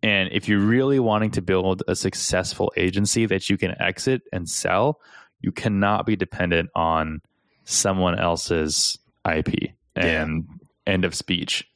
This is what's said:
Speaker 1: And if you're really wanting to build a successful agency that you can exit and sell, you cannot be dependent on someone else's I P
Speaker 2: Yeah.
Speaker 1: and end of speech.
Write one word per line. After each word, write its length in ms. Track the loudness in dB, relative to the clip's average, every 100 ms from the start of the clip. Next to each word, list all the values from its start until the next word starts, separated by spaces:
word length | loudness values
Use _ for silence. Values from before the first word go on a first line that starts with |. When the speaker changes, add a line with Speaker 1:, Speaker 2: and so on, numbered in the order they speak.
Speaker 1:
And 260 | 2 2 2
if 160 | -2 2
you're 120 | 2
really 400 | 4 4 4 2
wanting 300 | 2 2 2
to 100 | 0
build 400 | 0 2 2 0 -2
a 80 | -2
successful 760 | -2 -4 -2 -2 -2 -2 -2 2
agency 500 | 0 2 0 0 0
that 220 | 0 0
you 60 | 0
can 240 | -2 -2
exit 420 | -4 -2 -2 -2 -4
and 160 | -8 -6
sell, 520 | -4 0 2 2 -2 -12 -20 -20 _
you 100 | -6
cannot 560 | -2 -2 2 2 2 0
be 80 |
dependent 560 | -2 -2 -2 0 0 0
on 460 | 0 2 2 -2 -6 _ _ _ _
someone 540 | -4 0 0 2 2 2
else's 800 | 0 0 0 0 0 0 -2 -2 _ _
I 180 | -2 -2
P 300 | 0 -2 -4 -10 _ -2
Speaker 2:
Yeah. 260 | 0 0
Speaker 1:
and 240 | -2 -4 -6 -14 -20 _ -2
end 180 | 0
of 100 | 0
speech. 520 | -2 -4 -4 -2 -6 -6